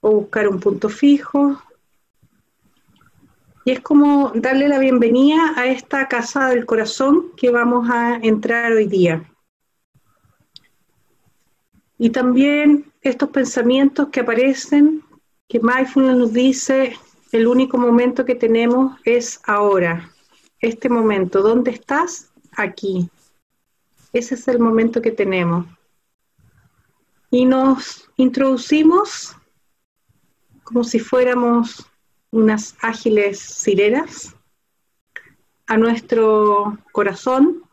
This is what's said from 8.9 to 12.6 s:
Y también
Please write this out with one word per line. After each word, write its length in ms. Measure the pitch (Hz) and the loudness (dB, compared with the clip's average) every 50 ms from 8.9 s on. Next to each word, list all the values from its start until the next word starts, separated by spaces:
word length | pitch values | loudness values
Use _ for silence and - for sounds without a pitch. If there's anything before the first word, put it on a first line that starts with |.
| 190 190 180 170 160 160 165 _ _ _ _ _ _ _ _ _ _ _ _ _ _ _ _ _ _ _ _ _ _ _ _ _ _ - _ _ _ _ _ _ _ _ _ _ _ _ _ _ _ _ _ _ _ _ _ _ _ _ _ _ _ _ | 0 0 2 2 0 -2 -8 _ _ _ _ _ _ _ _ _ _ _ _ _ _ _ _ _ _ _ _ _ _ _ _ _ _ -20 _ _ _ _ _ _ _ _ _ _ _ _ _ _ _ _ _ _ _ _ _ _ _ _ _ _ _ _
Y 120 | 233 226 | -2 0
también 800 | 226 262 254 254 247 254 269 285 294 294 | 0 0 0 2 2 2 2 2 2 2